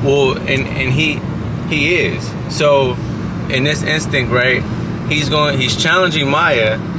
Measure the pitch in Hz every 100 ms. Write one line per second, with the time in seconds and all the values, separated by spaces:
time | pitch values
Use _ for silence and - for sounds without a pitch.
0 | 139 143 135 - - 135 131 131 131 135
1 | 156 147 - - - - - 156 147 180
2 | - - - - - - 147 139 131 120
3 | - - - - - 131 143 151 - 156
4 | - 139 120 123 123 127 - - - -
5 | - 151 147 151 147 135 127 - 160 180
6 | 180 156 139 156 147 127 107 110 -